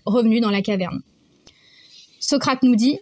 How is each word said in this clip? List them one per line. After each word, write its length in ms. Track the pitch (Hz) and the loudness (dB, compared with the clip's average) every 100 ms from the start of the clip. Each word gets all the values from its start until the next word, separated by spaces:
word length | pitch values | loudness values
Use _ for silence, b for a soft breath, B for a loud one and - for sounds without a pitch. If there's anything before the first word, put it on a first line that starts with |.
| - | -2
revenu 340 | 233 226 220 | 0 2 2
dans 100 | 226 | 0
la 120 | 202 | -2
caverne. 400 | 196 202 185 - - _ _ _ - b b b b b b b | -2 -4 -4 -8 -14 _ _ _ -20 b b b b b b b
Socrate 460 | - 285 285 262 | -4 -2 0 0
nous 100 | 254 | 2
dit, « 240 | 233 240 294 | 4 2 0